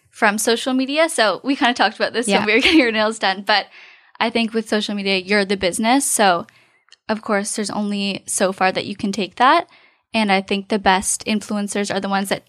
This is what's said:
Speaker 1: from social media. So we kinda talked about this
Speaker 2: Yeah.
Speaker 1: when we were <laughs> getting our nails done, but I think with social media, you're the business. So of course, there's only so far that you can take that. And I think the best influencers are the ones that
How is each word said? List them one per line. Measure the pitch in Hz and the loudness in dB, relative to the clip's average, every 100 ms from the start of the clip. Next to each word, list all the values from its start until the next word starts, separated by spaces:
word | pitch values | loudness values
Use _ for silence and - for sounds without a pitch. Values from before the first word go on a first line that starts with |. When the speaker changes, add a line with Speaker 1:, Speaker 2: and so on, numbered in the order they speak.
| _ | _
Speaker 1:
from | - 220 214 | 0 0 2
social | - 226 262 | 0 0 0
media. | 262 262 294 320 | -2 0 0 0
So | 339 320 262 | 2 0 0
we | 254 277 | -2 0
kinda | 240 | 0
talked | 247 208 - | 2 0 0
about | 196 | -4
this | 208 233 | -2 0
Speaker 2:
Yeah. | 190 | 0
Speaker 1:
when | 202 | 2
we | |
were | 220 | 2
<laughs> | |
getting | 339 320 | 4 4
our | 240 | 4
nails | 220 214 226 | 2 -2 0
done, | 202 190 196 | -2 -2 0
but | 208 190 - - - _ - | 0 0 -10 -20 -20 _ -4
I | 226 | -2
think | 233 226 | 0 -2
with | 226 220 | -2 -2
social | 214 208 202 | -2 -2 -4
media, | 196 190 | -2 -2
you're | 185 208 196 | 0 0 0
the | 196 | 0
business. | 190 165 220 269 - | -2 0 2 2 2
So | - 202 170 - _ _ _ _ _ - | 2 4 2 -2 _ _ _ _ _ -8
of | 214 | -6
course, | 220 202 208 - | -2 -4 -2 -6
there's | 202 | -6
only | - 208 202 196 185 - | -4 -4 -2 -4 -4 -6
so | - 190 | -2 -2
far | 190 190 | 0 0
that | 190 - | 0 -6
you | 202 | -6
can | 202 | -6
take | 196 180 - | -4 -6 2
that. | 254 339 - - _ _ _ | 4 4 0 -12 _ _ _
And | 226 208 | -2 0
I | 190 | 0
think | 190 202 196 | 0 -4 -2
the | 214 | 0
best | 196 190 - - - | 2 2 2 -4 -4
influencers | 214 - 208 202 208 202 | -4 -4 -6 -4 -4 -2
are | 196 | -4
the | 196 | -2
ones | 196 196 | -2 -2
that | - | -4